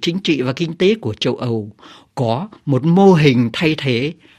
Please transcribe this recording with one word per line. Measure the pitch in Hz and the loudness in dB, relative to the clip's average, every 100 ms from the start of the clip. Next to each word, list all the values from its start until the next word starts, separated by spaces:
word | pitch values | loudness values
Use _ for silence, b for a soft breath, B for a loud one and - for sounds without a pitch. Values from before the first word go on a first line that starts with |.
chính | 175 185 | -4 -4
trị | 190 139 | -2 -2
và | 127 | -2
kinh | 131 165 | -4 -6
tế | 165 185 | 0 0
của | 220 117 | 0 -4
châu | 104 - - | -6 -6 -4
Âu, | 123 113 104 - B B B | -4 -6 -8 -16 B B B
có | - 117 120 208 - 143 | -4 -2 -2 -6 -10 -2
một | 127 | 0
mô | 156 180 196 | 2 4 6
hình | 170 151 123 117 | 6 4 4 0
thay | - 160 151 | -2 -2 -2
thế, | 139 117 147 - b | -2 -2 -4 -10 b